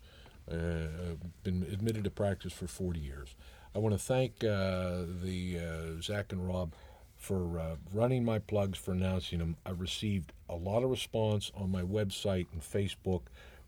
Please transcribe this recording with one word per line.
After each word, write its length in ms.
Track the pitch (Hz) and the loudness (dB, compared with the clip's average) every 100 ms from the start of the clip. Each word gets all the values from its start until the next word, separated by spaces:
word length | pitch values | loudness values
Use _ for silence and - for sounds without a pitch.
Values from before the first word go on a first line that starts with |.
| - - - - - | -14 -20 -20 -16 -6
Uh, 40 | 82 85 82 80 80 87 | -2 0 0 -2 -4 -6
I've 320 | 78 85 - | -6 -8 -6
been 200 | 101 90 80 | -2 0 0
admitted 320 | 98 113 110 98 | 0 0 0 0
to 40 | |
practice 420 | - 101 92 92 | 0 0 0 -4
for 140 | - 90 | -8 -8
forty 320 | - 90 82 | -4 -2 -2
years. 360 | 69 67 67 - - - - 104 | -4 -8 -10 -14 -20 -20 -8 0
I 40 | |
wanna 180 | 110 98 | 2 2
thank, 460 | - 127 127 - | 2 2 2 2
uh, 600 | 113 98 95 92 90 90 85 87 | 2 4 2 2 0 0 -2 -4
the, 360 | 92 92 90 85 | -2 -2 -2 -2
uh, 420 | 85 80 82 80 | -2 -4 -4 -4
Zach 300 | 85 104 - | -2 -2 -2
and 160 | 92 92 | -2 0
Rob 260 | 90 85 - - - - - | 0 -2 -6 -16 -20 -20 -10
for, 420 | - 95 87 85 | -2 0 2 0
uh, 160 | 80 78 82 | -2 -4 -4
running 300 | 101 120 131 117 | 2 4 4 4
my 140 | 110 | 2
plugs, 380 | - 104 98 92 | 2 2 2 0
for 140 | - | 0
announcing 480 | 92 92 92 - 87 | 2 4 2 0 0
them. 160 | 82 82 - | 0 -2 -4
I 40 | |
received 600 | 90 90 - 110 98 78 - - | -4 -4 -2 0 0 -2 -10 -8
a 60 | 87 | -4
lot 280 | 92 113 | 2 4
of 60 | 131 | 4
response 600 | 123 - 113 110 104 - 104 | 0 0 2 4 2 0 -2
on 160 | 95 | 0
my 100 | 95 | 2
website 680 | 90 107 98 - 101 92 87 | 2 2 2 0 2 2 0
and 100 | 82 | -6
Facebook 600 | - 104 98 - 95 90 - - - - | -2 0 0 0 0 0 0 -16 -20 -20